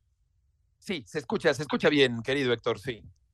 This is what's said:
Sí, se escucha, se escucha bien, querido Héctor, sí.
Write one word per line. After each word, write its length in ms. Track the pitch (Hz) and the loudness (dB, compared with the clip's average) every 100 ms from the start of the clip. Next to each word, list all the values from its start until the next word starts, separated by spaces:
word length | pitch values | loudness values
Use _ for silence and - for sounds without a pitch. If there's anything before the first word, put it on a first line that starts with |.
| _ _ _ _ _ _ _ _ | _ _ _ _ _ _ _ _
Sí, 260 | - 170 - | -8 -8 -6
se 120 | 156 | -10
escucha, 340 | - 202 160 | -6 0 2
se 80 | 135 | 0
escucha 260 | 147 240 165 | -2 0 2
bien, 360 | 147 131 117 | 6 4 2
querido 280 | 117 143 127 | -2 -2 0
Héctor, 280 | 117 120 101 | 0 -2 -4
sí. 240 | 127 107 - - _ | -6 -12 -14 -20 _